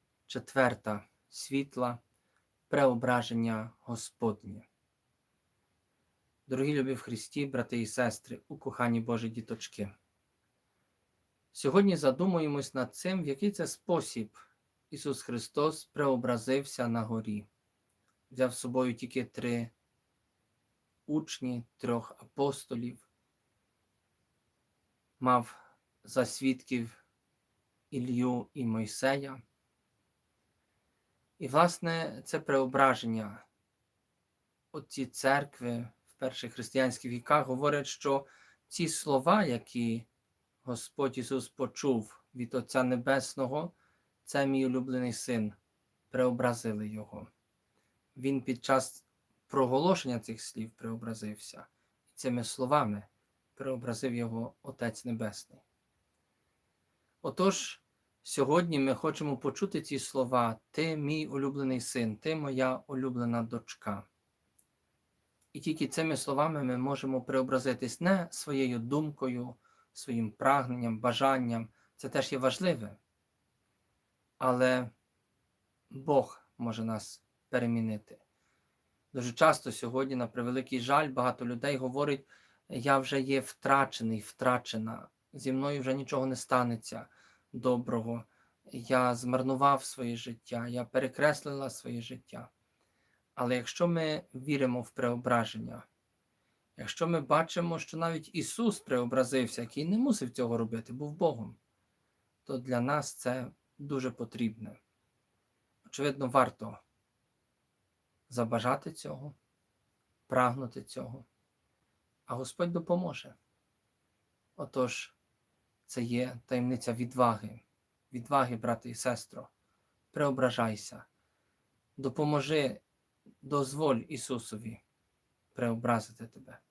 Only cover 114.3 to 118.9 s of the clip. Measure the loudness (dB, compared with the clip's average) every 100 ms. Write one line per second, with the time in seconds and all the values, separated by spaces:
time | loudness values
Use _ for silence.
114.3 | _ _ -12 -6 0 0 -2 -10 _ _
115.3 | _ _ _ _ _ -10 -6 -2 0 -2
116.3 | -6 -4 0 0 -2 -2 -4 -4 4 4
117.3 | 4 -6 -14 _ _ _ _ _ -12 2
118.3 | 2 4 0 -2 -2 -4